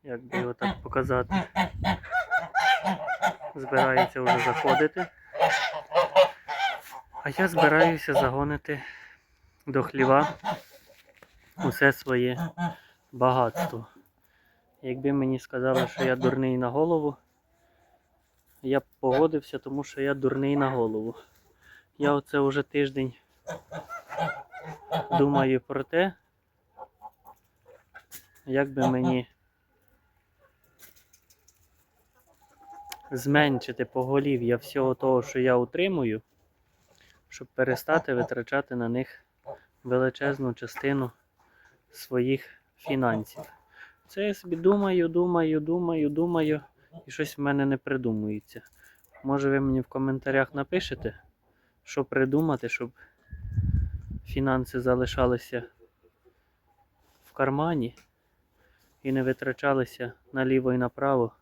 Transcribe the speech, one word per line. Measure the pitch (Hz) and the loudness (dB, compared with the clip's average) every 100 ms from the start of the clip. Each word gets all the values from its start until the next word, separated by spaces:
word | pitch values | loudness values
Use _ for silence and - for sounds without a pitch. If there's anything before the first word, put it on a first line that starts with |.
Як | 139 120 | -10 -12
би | 127 - | -6 -4
його | 123 | -4
так | 120 120 - | -4 -4 -4
показати. | 127 135 131 127 123 190 170 - 180 - 190 185 - 719 698 719 - 762 784 698 622 - - 740 - - - | -4 -2 0 0 0 -2 -2 -2 -2 -2 -2 -2 -2 -4 0 -2 0 0 2 2 0 -4 -4 -2 -2 -2 -12
Збирається | 147 131 131 131 131 - 135 | -10 0 2 4 4 2 0
вже | 127 - | 0 2
заходити. | 123 - - - 151 - 180 - - - - - - 151 - 151 - - - - - 143 - - - - _ - | 0 0 2 2 2 0 -8 -10 -16 0 2 2 -2 -6 0 0 4 4 4 2 -10 -4 -4 -4 -12 -20 _ -10
А | 147 135 | -8 -2
я | 185 | 0
збираюся | 170 156 156 165 160 - | 4 6 6 4 2 0
загонити | 139 135 131 143 147 - 143 - - - - _ _ _ _ - | 2 2 0 -2 -4 -6 -8 -10 -18 -20 -20 _ _ _ _ -4
до | 131 | -2
хліва | 127 135 131 135 151 - - - - - _ - _ _ - _ _ - | -2 0 6 6 4 -2 -6 -8 -10 -20 _ -20 _ _ -20 _ _ -4
усе | - - 139 | -4 4 4
своє | 131 - 127 123 127 170 - 180 - - _ _ | 2 -2 0 0 -2 -6 -6 -8 -8 -20 _ _
багатство. | 127 127 127 117 - 170 113 110 - _ _ _ _ _ _ _ _ | 2 2 4 2 0 -4 -6 -14 -20 _ _ _ _ _ _ _ _
Якби | 131 127 139 | -8 -2 0
мені | 139 131 131 | 0 0 -2
сказали, | - 127 131 131 123 | -6 -2 0 2 0
що | - | -2
я | 131 127 | 0 2
дурний | 127 131 131 127 | 2 2 0 0
на | 123 | 0
голову, | 135 160 165 147 139 _ _ _ _ _ _ _ _ _ _ _ _ _ _ | 0 2 2 0 -6 _ _ _ _ _ _ _ _ _ _ _ _ _ _
я | 131 135 | 0 0
б | - _ | -2 _
погодився, | 131 131 160 156 - 135 | 0 4 4 2 -6 -12
тому | - 139 | -8 -8
що | 143 - | -8 -4
я | 139 | -2
дурний | 139 131 127 139 143 | 2 0 2 0 2
на | 135 | 2
голову. | 131 113 110 110 - - _ _ _ _ - _ _ | 2 0 -2 -6 -10 -20 _ _ _ _ -20 _ _
Я | 147 | 2
оце | 143 - 143 | 2 0 0
вже | 139 139 | 2 0
тиждень | 139 147 139 135 131 - _ _ - 165 _ 160 - 679 - - - - - 740 - - - 160 - - | -2 0 0 0 -4 -6 _ _ -16 -16 _ -16 -12 -16 -12 -6 -6 -6 -14 -18 -16 -18 -8 -6 -2 2
думаю | 143 139 131 127 | 4 4 2 0
про | _ 135 | _ -8
те, | 135 165 190 - _ _ _ _ _ - - _ - _ - - _ _ _ - _ - _ - _ _ - | -2 0 0 -2 _ _ _ _ _ -20 -20 _ -20 _ -20 -20 _ _ _ -20 _ -20 _ -20 _ _ -4
як | 135 139 | -2 0
би | 135 127 | 0 2
мені | 127 127 127 123 _ _ _ _ _ _ _ _ _ _ _ _ _ _ _ - _ _ _ _ _ _ _ _ _ _ _ _ 494 _ _ _ _ - - - - - | 2 2 0 -2 _ _ _ _ _ _ _ _ _ _ _ _ _ _ _ -20 _ _ _ _ _ _ _ _ _ _ _ _ _ _ _ _ _ -20 -20 -18 -20 -10
зменшити | 131 135 147 147 127 - 120 | -8 2 4 4 2 -4 -6
поголів'я | 123 131 127 139 143 131 117 120 | -4 -4 0 0 0 0 0 0
всього | - 143 131 | -2 -2 0
того, | 127 135 127 | 0 2 2
що | 117 131 | 0 0
я | 127 123 | 2 2
утримую, | 123 160 190 180 123 110 _ _ _ _ _ _ _ _ _ _ _ | 2 -2 -2 0 -2 -4 _ _ _ _ _ _ _ _ _ _ _
щоб | - 131 | -20 -14
перестати | - 131 123 - 160 - | -2 0 0 0 0 0
витрачати | 123 120 120 117 139 - 123 | -2 0 -4 -2 -4 -2 -4
на | 117 | -2
них | 120 131 - _ _ - - _ _ | -2 -4 -10 _ _ -18 -18 _ _
величезну | 127 127 131 - 143 139 131 | -2 0 0 0 -4 -2 -4
частину | 117 - - 139 139 127 _ _ _ _ _ _ _ _ | -4 -10 -6 -2 -2 -4 _ _ _ _ _ _ _ _
своїх | - - 127 123 135 - - _ _ | -20 -4 -2 0 -2 -4 -20 _ _
фінансів. | - 139 123 110 107 - - - _ - - _ _ | -4 0 0 0 -6 -14 -18 -20 _ -20 -20 _ _
Це | - | -6
я | 208 | -4
собі | 196 180 165 | -4 -6 0
думаю, | 180 202 196 185 165 | 2 4 2 2 2
думаю, | 170 180 175 160 156 | 2 2 2 2 2
думаю, | 151 175 175 165 147 | 0 0 0 0 0
думаю, | 147 175 170 151 151 - _ _ - - | 0 0 2 2 0 -4 _ _ -20 -18
і | |
щось | - 151 - | -8 -8 -2
в | |
мене | 143 139 139 | 0 2 2
не | 135 | 0
придумується. | - 135 120 110 107 104 _ 113 - _ - _ _ - | -2 -2 -2 -2 -4 -6 _ -20 -20 _ -20 _ _ -12
Може, | 135 139 139 | -2 0 2
ви | 139 | 2
мені | 135 131 | 2 0
в | 123 | -2
коментарях | 135 135 135 139 135 131 | -4 -2 -2 0 0 0
напишете, | 143 139 180 - 135 113 - _ _ _ _ _ _ | -2 -4 -4 -4 -6 -8 -10 _ _ _ _ _ _
що | - - | -10 -6
придумати, | 135 139 135 143 160 131 117 | -2 0 2 2 2 0 -4
щоб | - 120 _ - _ _ - - - - - - - - - - | -6 -8 _ -20 _ _ -14 -6 -2 0 0 -2 -6 -12 -14 -6
фінанси | - 135 131 127 127 | -2 0 0 0 -2
залишалися | 127 127 123 - 123 120 - 123 - _ _ _ _ _ _ _ _ _ _ _ _ _ _ _ | 0 2 0 0 0 0 -4 -10 -10 _ _ _ _ _ _ _ _ _ _ _ _ _ _ _
в | _ | _
кармані | - 135 139 160 160 120 - _ _ _ _ _ _ _ _ _ _ | -2 0 2 0 0 -4 -8 _ _ _ _ _ _ _ _ _ _
і | 135 | -2
не | 131 | 0
витрачалися | 131 131 135 127 143 135 123 - 123 - _ | 0 -2 -4 -2 0 2 0 -4 -10 -10 _
наліво | 135 131 131 127 | -2 2 4 4
і | 127 | 2
направо | 123 - 139 135 113 _ | 0 0 0 2 0 _